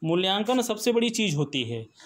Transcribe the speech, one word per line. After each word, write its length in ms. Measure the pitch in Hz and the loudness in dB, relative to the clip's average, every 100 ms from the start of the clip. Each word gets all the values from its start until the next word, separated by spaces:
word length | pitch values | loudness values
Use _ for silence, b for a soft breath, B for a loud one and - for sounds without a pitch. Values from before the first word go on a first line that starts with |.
मूल्यांकन 580 | 160 170 185 196 214 254 | -2 0 2 0 2 0
सबसे 300 | 233 214 247 | 0 -2 0
बड़ी 180 | 233 233 | 2 2
चीज़ 260 | 226 208 147 | 2 0 0
होती 280 | 147 135 | -2 -2
है। 200 | 117 117 113 B | -4 -6 -10 B